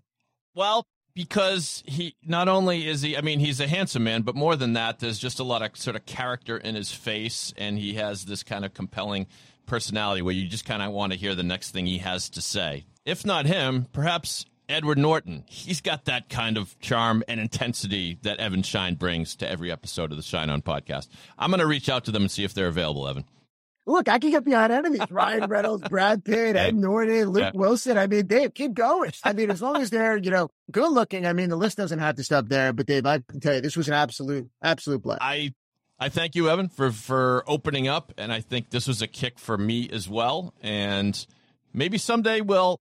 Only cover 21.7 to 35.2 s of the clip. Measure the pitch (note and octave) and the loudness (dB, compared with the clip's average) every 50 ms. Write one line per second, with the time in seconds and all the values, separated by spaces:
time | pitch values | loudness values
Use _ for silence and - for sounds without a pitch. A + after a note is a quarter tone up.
21.7 | D3+ C#3 - - C3 B2+ - - A2 G#2+ G2+ G2 - - G2+ F#2+ - G2 F#2+ F2 | 2 0 0 0 -2 0 0 0 0 2 2 2 0 -2 -4 -2 -2 0 0 0
22.7 | D#2+ F2 E2+ D2+ D2 C#2 C#2 C#2 C2+ C2+ C#2 - _ _ _ _ _ _ _ _ | 2 0 0 0 -2 -2 -4 -4 -6 -6 -8 -12 _ _ _ _ _ _ _ _
23.7 | _ _ - - C#4+ F#4 - A#3+ G#3 B3 C4 D4+ D4 D4+ A#3+ C#4+ C4 A3+ A3 A3+ | _ _ -2 0 2 2 4 4 2 2 4 4 2 2 4 4 4 6 6 6
24.7 | A#3 C4 D#4 F4 C#4+ - - - F3 G3 - - G#3+ A3+ A3 G3+ G#3 G#3 G3+ G#3 | 4 2 2 0 0 0 -2 -2 0 2 2 2 2 0 0 0 0 0 0 0
25.7 | A3 G3+ - - - F#3+ F#3+ G3+ A3 G#3 - G3+ G#3+ A3+ A#3 A3+ G#3 F#3 F#3+ A3 | -2 -4 -4 -2 0 2 4 4 4 2 0 0 0 2 2 4 4 4 4 4
26.7 | A3+ G#3+ G3 F#3+ G3+ A3+ A3+ A3 A3+ A3+ G#3+ G3 F#3 G3+ G3 F#3+ F#3+ F#3+ F#3+ G3 | 4 2 2 2 2 2 2 2 2 2 2 2 4 2 2 2 2 2 2 4
27.7 | A#3+ A#3 - B3+ A#3 G#3 G3 G3 G#3 G#3 G3+ F3+ G3+ B3 C#4+ A3+ - - C#4 D4 | 4 2 2 2 2 4 4 4 4 2 2 4 4 4 2 2 0 -2 -4 -4
28.7 | G3+ G#3 A3+ B3 D#4+ F#4 D4 E3+ - - - A#3+ G#3 G3+ A3+ G3+ G3 E3 G#3+ C4 | 0 2 2 4 4 4 2 -2 -2 -2 0 0 0 2 2 0 0 0 0 0
29.7 | D4 D4 C4+ G3+ A3 A3+ A3 A3+ A3 G#3 F#3 F#3 F#3 F#3 E3+ D3 _ _ _ - | 0 0 0 0 2 2 2 4 2 2 2 2 2 2 2 0 _ _ _ -4
30.7 | - G3 C#4 E4+ D4+ B3 A3 - - F#3 F3+ F3 F3 F3 F#3 F3 E3+ E3 G3 A3 | 0 2 4 4 4 4 2 2 0 -2 0 2 2 2 2 2 2 2 0 0
31.7 | - - G3+ E3 E3 D#3+ D#3+ D3+ D3+ C#3 C3 - D3+ C#3+ A#2 G#2+ C3+ C3+ C3 C3 | 0 -2 -4 -2 -2 0 0 0 0 0 0 2 2 2 2 4 2 2 2 2
32.7 | B2 A2+ C3+ - C#3+ C3+ B2 C#3 D3 C3+ B2 - - C#3+ - D3+ C#3+ C3 B2 D3 | 2 0 0 2 2 2 4 4 2 2 0 -6 -8 -4 0 0 2 2 0 -2
33.7 | - E3+ D#3 D3 D3 D3 D3 D3 - - C#3 C3+ C#3+ C#3 A#2+ B2 _ _ - E3 | -2 -2 0 2 2 2 2 2 0 -4 -6 -4 -4 -4 -6 -8 _ _ 0 0
34.7 | D#3 C3 - D3+ C#3+ B2+ - A#2 G#2+ - | 0 0 0 -2 -2 -2 -2 -2 -4 -2